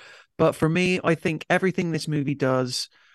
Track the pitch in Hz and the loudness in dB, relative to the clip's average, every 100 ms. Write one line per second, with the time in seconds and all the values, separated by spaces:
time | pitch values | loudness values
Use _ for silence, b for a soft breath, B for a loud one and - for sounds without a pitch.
0 | B B B - 160 - 160 170 185 185 | B B B 0 0 2 0 2 2 0
1 | 170 160 180 156 - 180 185 180 175 156 | 0 0 -2 -4 -2 0 0 -2 -2 -2
2 | 160 147 139 139 131 131 127 - - b | -2 -2 -2 0 0 2 0 -4 -8 b
3 | b | b